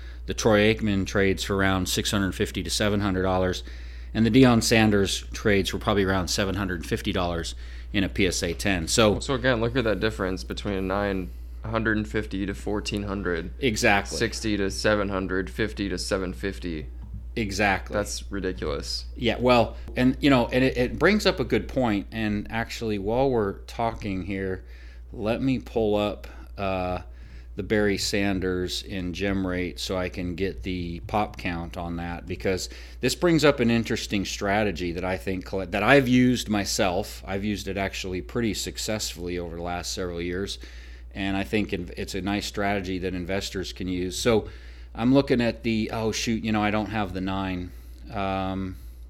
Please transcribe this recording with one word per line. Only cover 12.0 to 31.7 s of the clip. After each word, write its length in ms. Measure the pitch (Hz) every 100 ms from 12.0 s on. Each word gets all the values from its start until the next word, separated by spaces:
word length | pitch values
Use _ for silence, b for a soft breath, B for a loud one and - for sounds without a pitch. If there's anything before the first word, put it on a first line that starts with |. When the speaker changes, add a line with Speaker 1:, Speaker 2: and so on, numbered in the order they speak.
| 107
Speaker 2:
fifty 380 | 110 104 95 98
to 80 |
fourteen 480 | 98 - 104 98 101
hundred. 480 | 101 98 90 82 87 -
Speaker 1:
Exactly. 560 | 135 107 117 101 98 82
Speaker 2:
Sixty 400 | 113 - 110 104
to 140 | 95
seven 400 | - 110 107 101
hundred, 400 | 98 95 92 92
fifty 400 | - 107 - 98
to 80 | 90
seven 340 | - 98 92
fifty. 540 | 87 98 - 90 78 - - - - - -
Speaker 1:
Exactly. 580 | 107 95 104 92 -
Speaker 2:
That's 360 | 107 101 - -
ridiculous. 720 | 98 92 90 78 71 - - - -
Speaker 1:
Yeah, 200 | 117 -
well, 380 | 123 120 110 B B
and, 220 | - 127 127
you 100 | 147
know, 200 | 131 117
and 140 | 127
it, 120 | 131 123
it 220 | 123 113
brings 260 | 165 208
up 140 | 196 180
a 60 |
good 240 | 120 113 95
point. 400 | - 120 101 -
And 380 | 113 110 104 104
actually, 480 | 113 117 - 113 104
while 320 | 95 120 139
we're 280 | 120 101 92
talking 640 | - - 113 110 107 95
here, 400 | 87 98 95 92 b b b b -
let 280 | - 104 117
me 200 | 135 127
pull 340 | - 117 107
up, 320 | 104 104 - - B - -
uh, 420 | 98 95 90 90 - b b b b
the 80 | -
Barry 340 | 92 107 104 95
Sanders 840 | - 104 101 92 92 92 90 -
in 300 | - 98 90
gem 340 | 87 98 98 92
rate 320 | 90 90 -
so 180 | - 95
I 120 | 90
can 260 | 95 90
get 300 | 85 95 -
the 340 | 98 92 87 85 -
pop 300 | 107 107 -
count 400 | 92 85 82